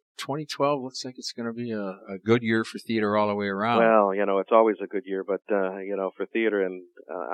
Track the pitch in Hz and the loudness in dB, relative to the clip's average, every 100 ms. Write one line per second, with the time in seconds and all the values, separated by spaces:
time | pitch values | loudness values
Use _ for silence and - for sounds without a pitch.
0 | _ - - 139 156 - 143 147 127 - | _ -12 -6 -6 -6 -2 0 0 -4 -10
1 | 131 127 - - 117 117 120 110 98 95 | -12 -12 -12 -8 -6 -6 -6 -4 -6 -8
2 | - 98 101 117 113 113 110 107 - 113 | -12 -6 2 2 2 0 -2 -8 -4 0
3 | 104 104 107 104 101 98 110 117 113 110 | 2 2 2 0 -2 -2 0 4 6 6
4 | 101 95 98 98 95 113 113 101 98 104 | 4 2 0 0 4 6 6 2 -4 -6
5 | 92 95 95 95 - 101 95 95 95 98 | -6 -6 -4 -6 -2 -2 0 -4 -6 -4
6 | 95 - 95 - 110 101 92 92 90 - | -4 -4 -6 -2 0 2 0 -4 -14 -20
7 | - 85 73 | -12 -10 -4